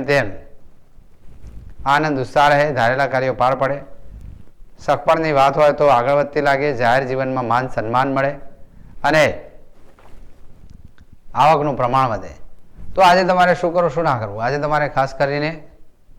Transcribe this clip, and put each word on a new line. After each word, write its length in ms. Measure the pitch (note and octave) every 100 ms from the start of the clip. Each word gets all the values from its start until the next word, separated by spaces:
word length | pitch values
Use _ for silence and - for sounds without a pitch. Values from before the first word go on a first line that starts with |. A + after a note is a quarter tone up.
તેમ 220 | C3+ C#3+ G#2+ - - - - - - - - - - - - - - -
આનંદ 340 | C3+ C#3+ D#3 C3+
ઉત્સાહ 300 | A#2 D3+ C#3+
રહે, 160 | D3 D3+
ધારેલા 360 | B2+ A#2 B2+ C#3
કાર્યો 260 | C3 C3
પાર 200 | A#2 B2 C3
પડે, 220 | C3+ C#3+ - - - - - - - - - -
સગપણની 560 | - C3+ D#3+ E3 D#3+
વાત 200 | C#3 C3+ C#3+
હોય 160 | D3
તો 120 | C#3+ D3
આગળ 280 | A#2+ B2 C#3+
વધતી 260 | C#3+ D3+
લાગે, 260 | C#3+ C#3 D3
જાહેર 280 | B2 A#2+ C3
જીવનમાં 420 | B2+ C3 C3 B2+ A#2
માન 180 | A#2+ C3
સન્માન 400 | - A2 B2 C#3
મળે 180 | C3+ C#3 C#3+ - - - - - -
અને 220 | C#3+ D#3 C#3+ - - - - - - - - - - - - - - - - - - - -
આવકનું 420 | A2+ D3 D3+ D3 B2
પ્રમાણ 320 | A#2+ C3 A2+
વધે. 220 | G#2 - - - - - - -
તો 60 | F3+
આજે 200 | F#3 F#3
તમારે 300 | F#3 F3+ F3+
શું 160 | E3 F3
કરવું, 180 | F3 E3+
શું 140 | D3
ના 140 | D#3+ B2
કરવું? 200 | G#2+ G#2
આજે 160 | B2 D3
તમારે 280 | D3 D3+ C#3+
ખાસ 240 | C3+ C3+
કરીને 360 | - C#3 D3 D3+ E3 - - - - -